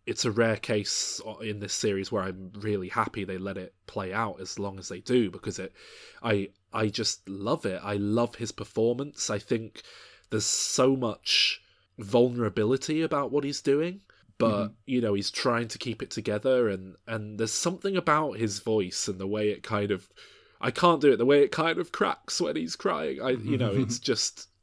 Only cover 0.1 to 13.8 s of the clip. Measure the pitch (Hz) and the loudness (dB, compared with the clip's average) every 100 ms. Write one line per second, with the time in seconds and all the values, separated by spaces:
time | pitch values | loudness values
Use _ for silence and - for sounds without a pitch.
0.1 | 110 123 104 113 104 - 107 98 - - | -2 0 4 4 2 0 0 0 -2 -4
1.1 | - - - 110 104 101 - 110 98 95 | -6 -10 -10 -8 -6 -6 -2 0 0 -2
2.1 | 107 95 92 92 101 107 101 92 120 107 | -2 -2 -6 -12 -8 -2 -2 -2 -2 -2
3.1 | 110 95 92 95 95 92 _ - - 92 | -2 -6 -6 -6 -8 -10 _ -10 -6 -4
4.1 | 104 110 95 95 - 101 95 - 92 - | -2 -4 -6 -10 -8 -8 -8 -12 -10 0
5.1 | 123 101 92 - 95 92 - - - - | 2 2 -2 -8 -8 -8 -12 -20 -20 -20
6.1 | - 117 104 95 _ _ 110 110 101 107 | -6 0 0 0 _ _ -2 -2 0 -4
7.1 | - - 98 101 147 104 92 101 101 101 | -4 -8 -6 -2 -2 -2 -4 -4 -2 0
8.1 | 113 120 - 113 - 104 - 113 120 143 | 2 0 -2 -10 -8 -8 0 2 0 -4
9.1 | - - 104 - 117 110 - - - - | -6 -4 -4 -2 -2 -2 -16 -20 -20 -20
10.1 | - - 107 - - - - 131 135 120 | -20 -4 -2 0 0 0 4 4 4 0
11.1 | - - - - - _ _ _ - 101 | -4 0 2 2 0 _ _ _ -14 2
12.1 | 120 123 120 110 104 107 131 - 156 165 | 4 4 4 0 2 2 2 0 -2 0
13.1 | 143 127 143 143 143 139 143 | 0 0 0 0 -2 2 2